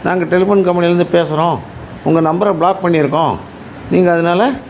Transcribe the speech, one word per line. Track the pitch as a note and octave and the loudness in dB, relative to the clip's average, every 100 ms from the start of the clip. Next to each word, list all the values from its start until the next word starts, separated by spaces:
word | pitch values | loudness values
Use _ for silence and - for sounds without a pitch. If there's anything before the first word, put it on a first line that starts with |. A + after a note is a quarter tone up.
நாங்க | F3 F3+ E3 F3+ | -2 -2 0 0
டெலிஃபோன் | F#3 G3+ | 2 2
கம்பெனிலேருந்து | F3+ F3 E3+ F3 F3 | 2 2 2 2 2
பேசுறோம், | F3 D#3+ D#3 E3+ D3+ - - - - | 2 0 0 0 -2 -6 -16 -16 -8
உங்க | D3 E3 | 0 0
நம்பரை | D#3+ E3+ G#3 | 2 0 0
பிளாக் | E3+ E3+ F#3+ F#3 | 2 0 0 0
பண்ணியிருக்கோம், | E3 C#3+ D3 D#3 F#2+ - - - - - | 2 2 0 0 -2 -10 -18 -18 -16 -2
நீங்க | F3 F3+ | 2 2
அதனால | E3+ E3+ F3 A#3+ C4 | 2 2 2 0 -2